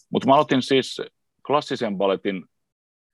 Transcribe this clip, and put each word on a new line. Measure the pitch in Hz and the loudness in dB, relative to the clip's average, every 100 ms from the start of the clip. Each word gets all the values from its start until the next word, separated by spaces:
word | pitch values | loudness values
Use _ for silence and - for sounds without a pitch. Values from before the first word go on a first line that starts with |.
| - | -4
Mut | 110 117 | -2 4
mä | |
aloitin | 143 147 135 | 4 4 0
siis | - 135 - - - _ _ _ - | 2 0 0 -8 -12 _ _ _ -2
klassisen | 143 - 127 113 95 | -2 -2 -6 -4 -2
balletin | 98 95 101 92 - _ _ _ _ _ _ | 0 0 -2 -6 -10 _ _ _ _ _ _